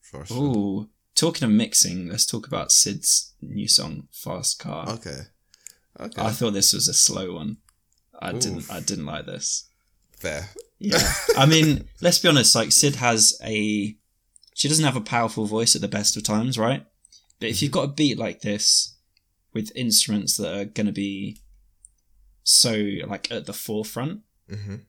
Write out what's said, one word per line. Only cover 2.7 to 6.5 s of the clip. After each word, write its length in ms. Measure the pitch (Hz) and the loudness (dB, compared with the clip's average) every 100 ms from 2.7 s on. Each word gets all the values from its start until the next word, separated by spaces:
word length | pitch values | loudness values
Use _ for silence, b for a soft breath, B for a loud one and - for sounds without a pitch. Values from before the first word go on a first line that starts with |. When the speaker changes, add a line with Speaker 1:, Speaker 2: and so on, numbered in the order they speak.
Speaker 2:
Sid's 580 | - - 101 - - - _ | 4 4 0 0 0 0 _
new 280 | - 101 - | -12 -8 2
song, 400 | - - 78 - | 2 2 -12 -16
Fast 480 | - - - - - | -14 -10 -4 -4 -4
Car. 300 | - 80 80 | -8 -8 -8
Speaker 1:
Okay. 320 | 110 - 69 - _ _ B B B B - | -10 -10 -14 -16 _ _ B B B B -16
Okay. 240 | - - | -14 -4
Speaker 2:
I 100 | 110 | -4
thought 200 | 107 120 | -2 -2